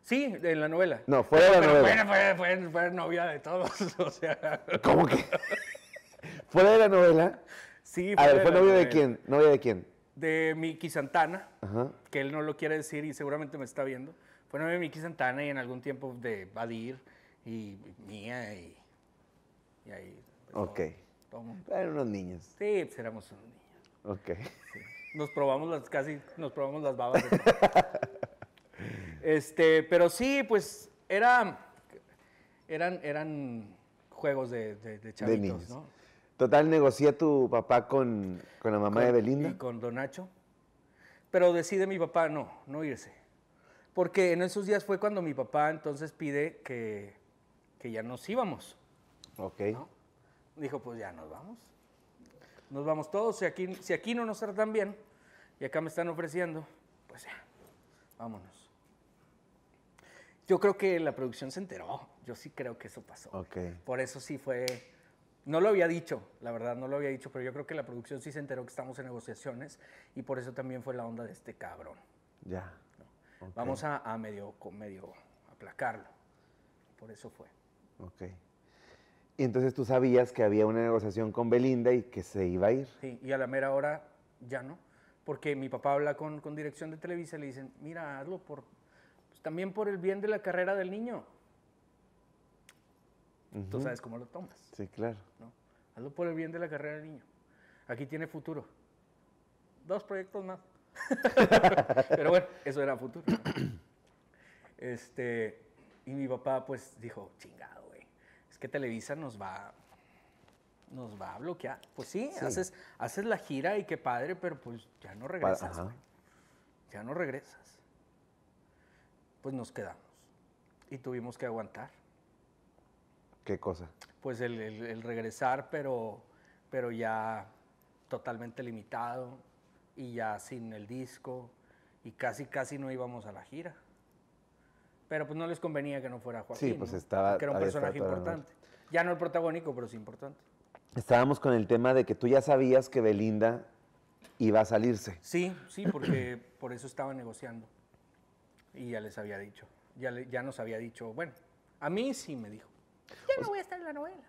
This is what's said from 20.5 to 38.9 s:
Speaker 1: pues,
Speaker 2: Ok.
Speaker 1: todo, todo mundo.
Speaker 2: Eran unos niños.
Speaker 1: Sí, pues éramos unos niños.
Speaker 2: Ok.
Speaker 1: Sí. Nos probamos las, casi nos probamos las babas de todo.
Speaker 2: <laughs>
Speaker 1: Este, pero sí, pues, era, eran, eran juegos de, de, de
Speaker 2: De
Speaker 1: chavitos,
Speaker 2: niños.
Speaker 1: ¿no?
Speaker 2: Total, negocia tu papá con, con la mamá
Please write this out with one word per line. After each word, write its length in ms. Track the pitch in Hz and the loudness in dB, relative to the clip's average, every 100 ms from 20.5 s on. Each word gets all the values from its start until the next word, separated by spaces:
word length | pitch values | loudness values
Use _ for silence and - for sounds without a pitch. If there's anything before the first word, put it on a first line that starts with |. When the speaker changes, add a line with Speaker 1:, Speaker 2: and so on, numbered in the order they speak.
Speaker 1:
pues, 40 | - 95 | -6 -6
Speaker 2:
Ok. 60 | - | -4
Speaker 1:
todo, 120 | 80 85 _ _ _ | -4 -6 _ _ _
todo 100 | 117 | -16
mundo. 340 | 117 190 - 196 | -14 -16 -6 -4
Speaker 2:
Eran 140 | 175 | -4
unos 180 | 151 123 | -4 -4
niños. 360 | 101 90 90 - _ | -4 -8 -12 -16 _
Speaker 1:
Sí, 240 | 208 202 156 | -2 -2 -2
pues 140 | - | -10
éramos 300 | 113 110 - | -12 -12 -18
unos 120 | 101 | -20
niños. 180 | - _ _ _ _ _ 104 | -20 _ _ _ _ _ -10
Speaker 2:
Ok. 320 | 98 - 87 135 - - | -8 -6 -8 -8 -16 -20
Speaker 1:
Sí. 60 | 107 110 - - 151 | -18 -18 -18 -14 -8
Nos 140 | 147 | -6
probamos 380 | - 139 135 160 | 0 2 2 -2
las, 200 | 156 123 | -6 -4
casi 300 | 147 139 147 - - | -4 -4 -8 -12 -10
nos 140 | 147 | -10
probamos 300 | - 135 147 | -4 -6 -2
las 120 | 147 127 | -4 -2
babas 260 | 120 156 | 0 0
de 140 | - 202 | 2 4
todo. 160 | - | 4
Speaker 2:
<laughs> 560 | - - 151 - - - - - - - _ _ - - 104 92 78 | 6 6 4 2 -4 -8 -8 -12 -12 -20 _ _ -14 -12 -10 -14 -6
Speaker 1:
Este, 640 | 156 156 - - 160 160 | 2 2 0 6 8 8
pero 260 | 160 175 175 | 6 6 6
sí, 340 | - 262 277 | 4 2 2
pues, 460 | 269 214 - - - _ _ | 4 2 0 -12 -20 _ _
era, 500 | 196 240 247 202 - - - _ - _ _ _ _ _ _ - | 4 6 6 4 -4 -18 -20 _ -20 _ _ _ _ _ _ -10
eran, 320 | 156 170 180 | -4 -2 -4
eran 720 | 151 147 156 147 135 117 101 90 _ _ _ | -6 -6 -6 -6 -8 -10 -14 -20 _ _ _
juegos 400 | - 151 135 127 | -4 -2 -2 -4
de, 260 | 120 107 104 | -6 -8 -10
de, 220 | 113 107 | -14 -14
de 0 | |
Speaker 2:
De 140 | 110 | -16
Speaker 1:
chavitos, 260 | - 107 110 | -6 0 0
Speaker 2:
niños. 300 | 98 90 92 | 0 -4 -10
Speaker 1:
¿no? 160 | 127 156 _ - _ _ - | -16 -16 _ -20 _ _ 0
Speaker 2:
Total, 340 | 127 147 156 | 6 8 8
negocia 480 | 160 139 - 147 143 | 6 6 6 4 4
tu 300 | 160 143 123 | 4 6 4
papá 380 | 120 - 120 113 | 2 4 4 4
con, 540 | 135 123 110 95 90 - - | 2 2 0 -4 -8 -12 -6
con 140 | 113 | 0
la 60 | 104 | 2
mamá 160 | 104 | 4